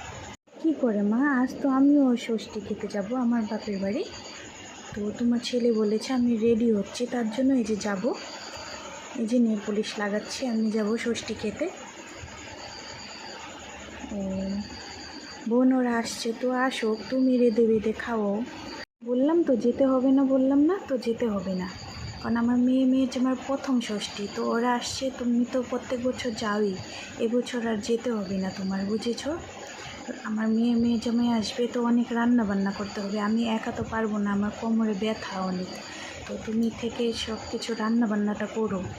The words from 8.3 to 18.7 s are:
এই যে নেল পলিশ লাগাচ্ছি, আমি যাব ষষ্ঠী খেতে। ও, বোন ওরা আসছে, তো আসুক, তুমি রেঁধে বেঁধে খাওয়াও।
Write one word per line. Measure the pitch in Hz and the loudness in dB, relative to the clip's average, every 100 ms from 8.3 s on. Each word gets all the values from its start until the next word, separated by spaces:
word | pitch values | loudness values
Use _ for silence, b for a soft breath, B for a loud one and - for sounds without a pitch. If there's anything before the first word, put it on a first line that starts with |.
| - - - - - - - - 247 | -14 -14 -12 -12 -12 -12 -14 -10 -6
এই | 220 | 2
যে | 247 | 4
নেল | 226 214 | 4 2
পলিশ | 214 208 208 220 | 0 -2 -2 -2
লাগাচ্ছি, | 208 208 - - 254 | -2 -2 -4 -6 -2
আমি | 220 220 | 0 2
যাব | 220 208 233 | 2 0 0
ষষ্ঠী | 240 226 - 208 | 0 -2 -4 -4
খেতে। | 214 202 330 - - - - - - - - - - - - - - - - - - 302 - - - - - | -4 -2 -4 -6 -12 -14 -16 -14 -14 -14 -14 -14 -14 -14 -14 -14 -14 -14 -14 -14 -14 -14 -16 -16 -14 -14 -10
ও, | 208 196 190 190 202 208 - - - - - - - - | -6 -4 -4 -4 -4 -6 -10 -14 -14 -14 -14 -14 -10 0
বোন | 233 262 | 4 6
ওরা | 262 247 233 | 6 4 0
আসছে, | 226 - 233 233 | -2 -4 -6 -2
তো | 254 254 262 | 0 2 0
আসুক, | 254 220 220 - | 0 0 -2 0
তুমি | 262 262 254 | 2 4 6
রেঁধে | 240 220 226 | 6 6 6
বেঁধে | 220 214 214 | 6 2 -2
খাওয়াও। | - 226 202 202 247 - - | -2 0 0 0 -4 -8 -12